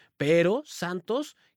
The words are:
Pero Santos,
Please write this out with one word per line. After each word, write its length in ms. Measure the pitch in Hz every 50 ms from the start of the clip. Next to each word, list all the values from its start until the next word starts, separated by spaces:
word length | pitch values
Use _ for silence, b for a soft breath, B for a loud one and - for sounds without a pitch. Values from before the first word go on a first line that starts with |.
| b b b
Pero 460 | - 143 143 165 170 170 175 208 277 302
Santos, 720 | - - - 180 175 180 185 - - 226 269 302 - - b b b b